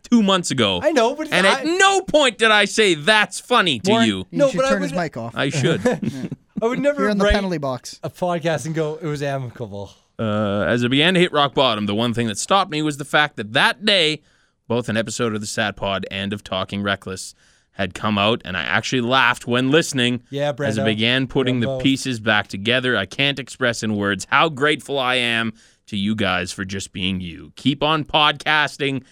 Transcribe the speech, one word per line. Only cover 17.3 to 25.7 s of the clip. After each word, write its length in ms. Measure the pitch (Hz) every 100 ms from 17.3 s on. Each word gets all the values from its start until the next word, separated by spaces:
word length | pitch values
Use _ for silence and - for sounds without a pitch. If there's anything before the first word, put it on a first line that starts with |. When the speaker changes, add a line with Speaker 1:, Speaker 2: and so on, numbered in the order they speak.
| - _ _ _
Speaker 1:
had 220 | - 95
come 240 | - 107 101
out, 240 | 104 120
and 120 | - 90
I 60 |
actually 400 | 65 101 - 131
laughed 440 | 117 131 120 123 -
when 240 | 123 131
listening. 540 | 156 165 139 120 120 -
Speaker 2:
Yeah, 220 | 139 147 127
Speaker 1:
As 180 | 139 107
I 20 |
Speaker 2:
Brando. 20 | 107
Speaker 1:
began 400 | 107 113 127 127
putting 260 | 139 127 127
Speaker 2:
Yeah, 40 |
Speaker 1:
the 60 | 117
Speaker 2:
both. 160 | 135
Speaker 1:
pieces 340 | 127 135 135 117
back 300 | 110 107 98
together, 480 | 98 107 127 127 110
I 100 | 98
can't 320 | - 139 139
express 460 | 127 - 123 113
in 100 | 110
words 320 | 104 101 98 -
how 200 | 135 165
grateful 500 | 131 151 151 - 143
I 160 | 127
am 380 | 127 120 113 113 - _